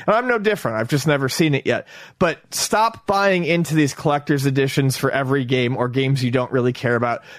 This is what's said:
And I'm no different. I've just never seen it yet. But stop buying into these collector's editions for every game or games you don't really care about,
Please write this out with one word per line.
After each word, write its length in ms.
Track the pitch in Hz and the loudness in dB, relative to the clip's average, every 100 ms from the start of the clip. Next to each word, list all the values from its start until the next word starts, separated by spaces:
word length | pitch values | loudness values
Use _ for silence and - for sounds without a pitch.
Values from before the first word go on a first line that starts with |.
| - | 0
And 80 | 214 | 0
I'm 120 | 247 | 2
no 120 | 233 | 0
different. 380 | 208 208 - 110 | 0 0 -2 -2
I've 100 | 117 | -2
just 180 | 147 156 | -2 0
never 240 | 143 135 | 0 0
seen 240 | - 160 | 0 2
it 140 | 139 - | 2 0
yet. 200 | 117 - - - - | -2 -4 -18 -14 -2
But 220 | 175 151 - | 0 0 -8
stop 540 | - - 208 226 220 - | -6 -2 2 0 -2 -2
buying 400 | 196 202 185 156 | 2 2 2 2
into 300 | 170 160 156 | 0 0 2
these 180 | 143 | 0
collector's 540 | - 160 143 139 143 139 | 0 -2 0 0 0 2
editions 500 | 135 135 143 135 123 | 2 0 2 0 0
for 140 | 135 | 0
every 340 | 135 131 139 120 | 0 0 0 0
game 320 | 127 120 127 | 0 0 0
or 100 | 123 | -2
games 360 | 127 135 139 | 0 0 0
you 80 | 123 | 0
don't 200 | 127 123 | 0 0
really 220 | 127 123 | 0 0
care 220 | 123 123 120 | 0 0 0
about, 260 | 120 117 - | 0 -4 -10